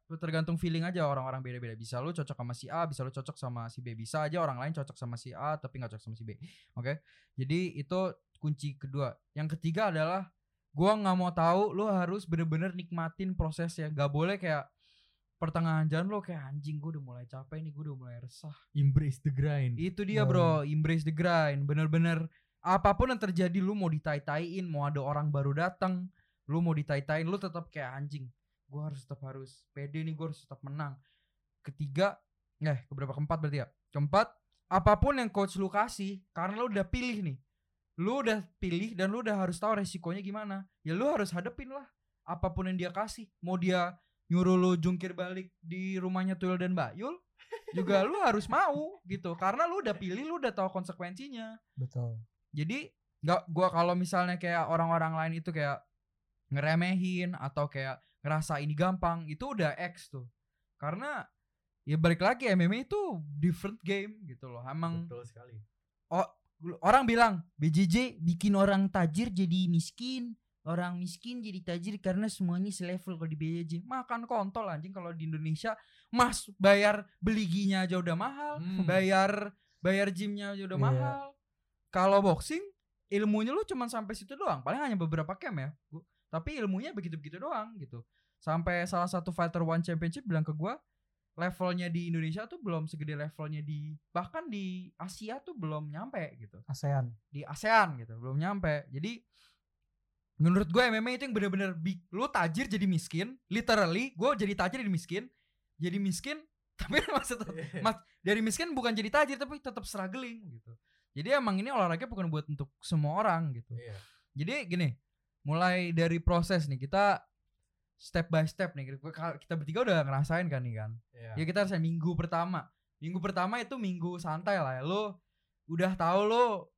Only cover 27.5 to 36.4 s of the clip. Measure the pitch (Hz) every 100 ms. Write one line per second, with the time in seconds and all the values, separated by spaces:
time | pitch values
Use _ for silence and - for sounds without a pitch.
27.5 | 165 170 151 127 135 143 147 131 - _
28.5 | _ _ 143 151 139 123 143 135 135 135
29.5 | - _ 143 143 160 160 156 160 151 -
30.5 | - 143 147 143 135 _ _ _ _ _
31.5 | _ - - 147 139 196 - _ _ _
32.5 | - 151 135 - 135 135 139 147 160 156
33.5 | 143 120 _ _ 143 143 190 226 _ _
34.5 | _ - 190 190 208 277 277 226 202 196
35.5 | 185 190 202 226 - 196 196 _ -